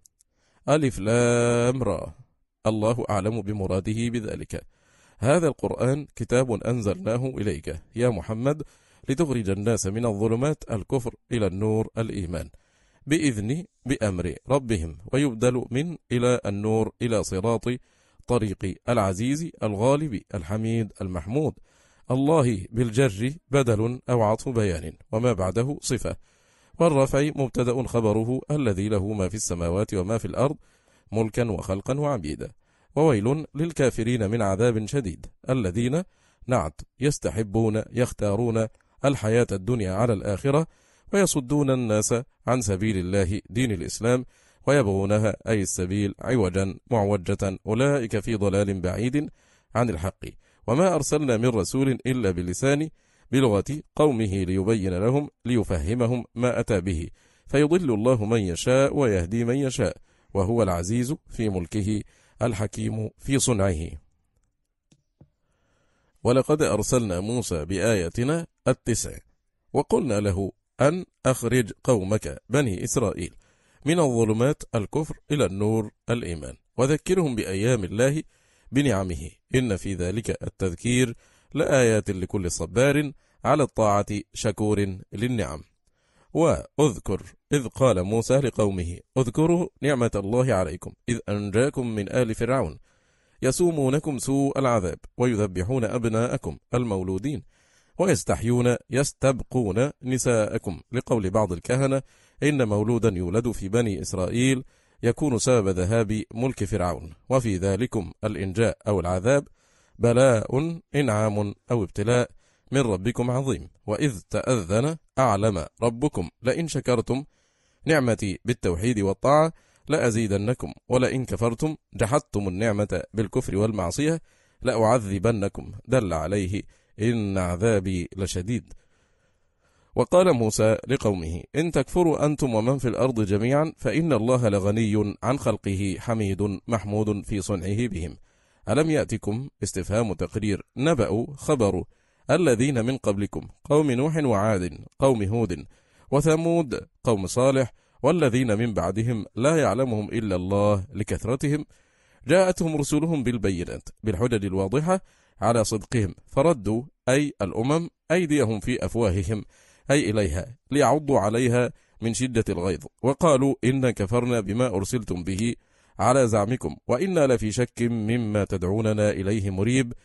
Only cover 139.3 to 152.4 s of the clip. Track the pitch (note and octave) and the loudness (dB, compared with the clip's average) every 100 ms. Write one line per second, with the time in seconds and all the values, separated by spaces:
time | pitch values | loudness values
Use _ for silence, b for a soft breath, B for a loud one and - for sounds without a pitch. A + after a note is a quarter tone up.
139.3 | A2 C#3+ - G2+ F#2+ F2 G#2+ A2+ E2+ F2+ | -6 -6 -8 -6 -6 -2 0 0 -2 -4
140.3 | G#2+ G#2 F2+ - A#2 D3+ D3 G2+ G#2 C3+ | -4 -2 -2 -6 -2 0 2 0 -2 -4
141.3 | C#3+ - C#3+ G2+ F#2 - _ _ _ - | -6 -2 2 2 0 -6 _ _ _ 0
142.3 | D#3 D#3+ A2+ C3+ B2+ A2+ C3+ - G2+ G2+ | 4 4 4 2 0 -2 -2 -2 0 -2
143.3 | - - - - D3 D3+ A#2+ D3+ D#3+ C3+ | -6 -12 -10 0 2 2 0 0 0 0
144.3 | G2+ A2 G2 F2 - G#2 - C3+ A#2 G2 | 2 2 0 -2 -8 -14 0 2 2 0
145.3 | A#2 G#2+ D#2 - b b b b C#3 D3+ | 0 -2 -4 -10 b b b b 2 4
146.3 | D#3+ E3 E3+ C#3+ - - _ B2 G#2 F#2 | 2 2 0 0 -4 -8 _ 0 0 0
147.3 | B2 C3 C3+ B2 - _ _ C3+ F3 C#3 | 2 2 2 0 -6 _ _ 2 4 4
148.3 | B2 B2 G2+ A#2+ F2+ E2+ G2 A#2 A2+ - | 2 2 0 0 0 -2 0 -2 -2 -6
149.3 | G#2+ C3+ E3 A#2 A2 C3+ G#2+ G#2 A#2 G#2+ | 0 2 4 2 2 0 -2 -2 -4 -2
150.3 | F2+ F2+ G2+ G#2 G2+ F#2 G2 G#2+ F#2+ G#2 | -2 0 2 2 2 -2 -6 -4 -4 -4
151.3 | C3+ C#3+ D3 - b b b b b A#2 | -2 -2 -2 -6 b b b b b 2
152.3 | F3 | 4